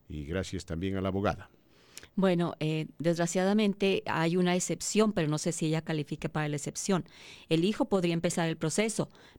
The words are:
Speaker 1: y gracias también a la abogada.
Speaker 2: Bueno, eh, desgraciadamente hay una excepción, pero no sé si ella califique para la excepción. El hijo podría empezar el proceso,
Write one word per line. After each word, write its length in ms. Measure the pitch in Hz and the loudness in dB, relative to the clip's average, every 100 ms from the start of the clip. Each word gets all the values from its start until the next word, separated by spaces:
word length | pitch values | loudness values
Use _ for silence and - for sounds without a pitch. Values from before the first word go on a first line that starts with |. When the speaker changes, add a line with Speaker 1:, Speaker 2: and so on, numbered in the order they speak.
| - | -12
Speaker 1:
y 160 | 76 | -8
gracias 400 | 71 92 92 92 | -4 -4 -2 -6
también 320 | - 82 95 95 | -6 -4 -2 -2
a 60 | |
la 60 | 95 | 0
abogada. 420 | 98 101 - - _ _ - - - - - | 0 0 -2 -8 _ _ -20 -20 -20 -10 0
Speaker 2:
Bueno, 380 | 190 175 170 - | 2 2 0 -2
eh, 280 | 156 156 - - | -2 -2 -4 -2
desgraciadamente 1040 | 165 165 170 185 190 214 208 190 196 185 - | 0 2 0 2 2 2 2 2 0 0 0
hay 300 | 160 165 180 | 0 2 2
una 200 | 180 180 | 2 2
excepción, 560 | - 165 - 202 214 | -2 -4 0 2 2
pero 160 | 196 151 | 2 0
no 100 | 151 | 0
sé 140 | 175 | -2
si 140 | 160 156 | -2 0
ella 160 | 156 | -2
califique 460 | 160 156 147 156 156 | -2 -4 -4 -6 -6
para 200 | 156 151 | -4 -4
la 80 | 147 | -4
excepción. 480 | - - - 180 - - - - - | -6 -6 -2 -2 -2 -14 -20 -12 0
El 160 | 160 | 2
hijo 200 | 185 - | 4 2
podría 300 | - 196 175 | 2 2 2
empezar 340 | 165 175 175 165 | 2 0 0 0
el 80 | 160 | 0
proceso, 520 | 156 - 220 - - - - | 0 0 0 0 -4 -8 -20